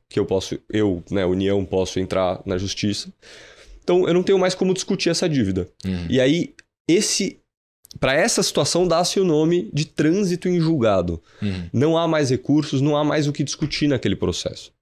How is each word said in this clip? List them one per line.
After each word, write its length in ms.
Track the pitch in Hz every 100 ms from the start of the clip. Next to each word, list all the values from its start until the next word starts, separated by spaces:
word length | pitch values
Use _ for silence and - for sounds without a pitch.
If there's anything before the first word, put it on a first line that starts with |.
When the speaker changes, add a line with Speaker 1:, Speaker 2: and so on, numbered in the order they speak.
| _
Speaker 1:
que 100 | -
eu 60 |
posso, 340 | 98 95 - 80 -
eu, 320 | 107 104 87 -
né, 140 | 98 90
União, 380 | 92 98 101
posso 340 | 95 95 92 95
entrar 400 | 92 95 92 90 -
na 100 | 92
justiça. 560 | 95 - 104 101 190 - - - - - - -
Então 240 | - 180 175
eu 80 |
não 80 | 175
tenho 160 | 180 196
mais 160 | 185
como 180 | - 185
discutir 380 | 180 - 196 180
essa 180 | 165 180
dívida. 400 | 143 95 92 87 _
Speaker 2:
Uhum. 220 | 95 90 85
Speaker 1:
E 120 | 123
aí, 340 | 131 - - - _ _ -
esse, 520 | 180 208 - 196 - _ _ _ _ _ -
pra 160 | 131
essa 280 | 143 220 214
situação 420 | 185 - 143 170 180
dá-se 320 | 165 175 202
o 60 |
nome 440 | 185 151 160 175 -
de 140 | 143 160
trânsito 640 | - 151 185 196 175 185
em 120 | 175
julgado. 600 | 160 160 113 95 87 82 - -
Speaker 2:
Uhum. 260 | 104 95 85
Speaker 1:
Não 260 | 110 151 165
há 80 | 170
mais 240 | 156 135
recursos, 500 | 127 - 147 147 139
não 160 | 143 147
há 60 |
mais 240 | 151 151 147
o 60 |
que 100 | 139
discutir 460 | 139 - 147 - 147
naquele 260 | 127 107 92
processo. 560 | 90 85 - - - _